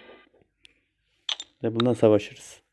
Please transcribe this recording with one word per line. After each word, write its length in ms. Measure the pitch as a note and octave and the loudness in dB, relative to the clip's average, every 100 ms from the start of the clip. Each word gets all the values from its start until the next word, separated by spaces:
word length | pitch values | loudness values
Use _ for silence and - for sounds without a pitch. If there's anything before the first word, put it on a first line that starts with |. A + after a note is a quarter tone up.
| - - _ _ _ _ - _ _ _ _ _ - - - _ | -20 -20 _ _ _ _ -20 _ _ _ _ _ -12 -12 -14 _
Ve 120 | A#2 A2+ | -6 -2
bundan 180 | B2 | -2
savaşırız. 680 | A#2 A2 G#2+ - - - - _ | 2 4 4 0 -16 -20 -20 _